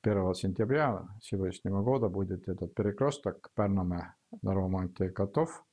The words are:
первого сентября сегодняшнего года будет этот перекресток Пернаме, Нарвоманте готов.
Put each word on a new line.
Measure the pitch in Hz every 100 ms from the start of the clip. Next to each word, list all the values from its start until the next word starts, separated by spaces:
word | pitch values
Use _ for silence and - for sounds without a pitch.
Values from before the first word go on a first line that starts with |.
первого | 107 101 92 92
сентября | 95 95 107 143 147 98 87 101
сегодняшнего | - 98 95 - 95 98
года | 110 135 104
будет | 95 92 92 -
этот | 87 85 -
перекресток | 101 101 139 143 101 - - -
Пернаме, | 101 98 90 87 90 - _ 226
Нарвоманте | 95 98 95 92 90 - 92
готов. | 92 101 143 160 - _